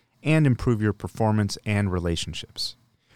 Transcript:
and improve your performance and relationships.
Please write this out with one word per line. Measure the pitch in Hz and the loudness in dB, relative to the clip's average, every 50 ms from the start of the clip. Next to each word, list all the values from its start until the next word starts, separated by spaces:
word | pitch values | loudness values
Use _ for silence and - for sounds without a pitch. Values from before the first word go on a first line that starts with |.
| _ _ _ _ | _ _ _ _
and | - 143 156 160 151 | 0 2 2 4 4
improve | 139 120 - - 127 120 104 | 4 2 2 0 0 0 2
your | 107 107 | 2 0
performance | 98 - - - - - 113 107 107 107 104 98 - - - | 0 -2 -6 -8 -4 0 0 2 2 2 2 0 -2 -6 -4
and | 107 107 104 101 95 | -2 0 0 0 0
relationships. | 90 90 85 85 85 82 - 85 82 - - - - - - - - _ _ _ _ _ _ _ _ | 0 0 0 -2 -2 -2 -4 -8 -10 -12 -12 -14 -12 -10 -10 -10 -10 _ _ _ _ _ _ _ _